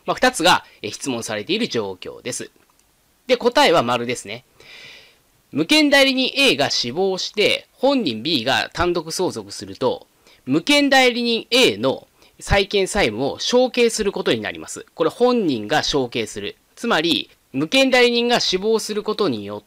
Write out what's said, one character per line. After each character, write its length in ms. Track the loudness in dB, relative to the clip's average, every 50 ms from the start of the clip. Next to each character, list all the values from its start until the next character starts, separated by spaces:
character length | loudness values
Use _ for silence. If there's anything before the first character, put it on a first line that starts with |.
| _
ま 60 | -8
あ、 40 | -2
二 180 | 0 0 0 0
つ 100 | 2 2
が、 220 | 2 2 0 -2 -8 _ _
え、 100 | -12 -12
質 180 | -10 -8 -8 -6
問 140 | -6 -6 -6
さ 120 | -8 -8
れ 100 | -8 -6
て 80 | -4 -4
い 60 | -4
る 100 | -4 -4
状 240 | -4 -4 -4 -6 -8
況 280 | -12 -14 -16 -16 -12
で 120 | -10 -10 -10
す。 180 | -10 -12 -14 _ _ _ _ _ _ _ _ _ _ _ _ _ _ _
で、 100 | -2 0
答 280 | 0 0 2 2 4 4
え 60 | 4
は 100 | 4 4
丸 240 | 2 2 0 -2 -2
で 100 | -4 -6
す 100 | -6 -8
ね。 160 | -12 -14 -16 -16 _ _ _ -20 -20 -20 -20 -20 -20 -20 -20 -20 _ _ _ _ _ _ _ _ _ -4
無 120 | -4 0
権 240 | 2 4 4 4 6
代 160 | 6 4 4
理 80 | 4 2
人 180 | 2 0 0 0
A 220 | 2 2 2 2
が 120 | 2 0 -2
死 220 | -2 -4 -4 -4
亡 260 | -2 -2 -2 0 -2
し 140 | -4 -6 -6
て、 360 | -2 0 2 2 2 0 -4 _
本 320 | _ _ 2 2 2 2 0
人 180 | -2 -4 -4
B 220 | -2 -2 -2 0 0
が 260 | 0 0 0 -2 -4 -4
単 180 | -2 -2 0
独 200 | -2 -2 -4 -6
相 200 | -4 -4 -2 -2
続 200 | -4 -6 -10 -12
す 140 | -14 -14 -14
る 120 | -14 -6
と、 280 | -2 -2 -2 -2 -4 -8 _ _ _ _ _ _ _ _
無 160 | -2 -2 0
権 280 | 2 2 2 4 4 4
代 240 | 4 4 4 4 2
理 100 | 0 0
人 240 | -2 -2 -2 -2 0
A 260 | 2 4 4 4 2
の 300 | 0 0 -2 -2 -4 -8 _ _ _ _ _ _ -12
債 280 | -4 0 0 0 0
権 200 | 0 0 0 0
債 200 | 0 0 0 0
務 180 | 0 0 -2 -4
を 140 | -4 -4 -6
承 320 | -2 2 2 4 2 2
継 180 | 2 2 2 2
す 140 | 2 0 -2
る 80 | -4
こ 120 | -4 -2 -2
と 100 | -2 -2
に 80 | -2
な 100 | -2 -6
り 80 | -8 -10
ま 80 | -12
す。 180 | -14 -14 -16 -16 _ _
こ 120 | -2 -2
れ 40 | -2
本 380 | 0 2 2 2 2 2 2
人 200 | 0 0 -2 -2
が 160 | -2 -2 -2 0
承 260 | 0 -2 -2 -2 -2
継 180 | -4 -6 -6
す 140 | -6 -8 -10
る。 160 | -10 -12 -12 _ _ _ _
つ 100 | -6 -2
ま 120 | 0 0 0
り、 300 | 0 0 -2 -2 -4 -8 _ _ _ _ -6
無 160 | -4 -2 2
権 200 | 2 2 4 4
代 180 | 4 4 4
理 40 | 4
人 160 | 4 2 2
が 140 | 2 0 0
死 160 | 0 -2 -2
亡 220 | -2 0 0 0 0
す 140 | -2 -4 -6
る 100 | -6 -4
こ 120 | -4 -2
と 140 | -2 0 -2
に 160 | -2 -4 -6
よ 140 | -10 -12 -12
っ 40 | -14